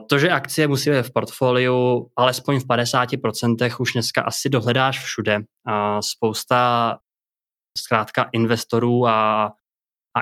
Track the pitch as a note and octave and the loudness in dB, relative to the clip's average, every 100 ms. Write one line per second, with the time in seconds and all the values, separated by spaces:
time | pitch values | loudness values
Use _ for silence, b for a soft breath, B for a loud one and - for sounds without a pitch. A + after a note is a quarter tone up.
0 | G#2+ C#3 D#3+ E3+ E3+ - D3+ C3+ C#3+ C#3 | 0 2 2 0 -2 -2 0 0 2 0
1 | C3 A#2+ G#2 - B2+ B2 B2+ B2+ B2 B2 | 0 -4 -4 0 2 2 2 2 2 0
2 | - - B2+ B2 - C#3 C3 A#2+ A#2+ C3 | -2 0 2 2 -2 -2 0 0 0 0
3 | B2 C3+ C3+ G#2+ A#2+ A#2 B2 A#2 B2 B2 | 0 -2 -4 -2 0 0 0 -2 -4 -2
4 | A2+ - B2 - C#3 C3 A2 B2 C3+ B2 | -2 -2 -2 -2 -2 0 0 2 0 -2
5 | - - G#2+ G#2 G#2 _ - G#2+ G#2 G#2 | -8 -6 -2 -2 -2 _ -4 -2 0 -2
6 | G#2+ - A2+ G#2+ - B2+ B2 A#2+ A#2 - | -4 -4 -4 -4 0 2 2 2 0 -4
7 | _ _ _ _ _ _ _ - - A2+ | _ _ _ _ _ _ _ -12 -2 -2
8 | G#2+ - A#2+ A2+ A2+ A2+ - A#2 A#2+ A#2+ | 0 -2 -2 0 0 0 0 0 2 2
9 | A#2+ A2 A2 G#2+ G#2 - _ _ _ _ | 2 2 2 2 -2 -6 _ _ _ _
10 | _ A#2+ | _ -6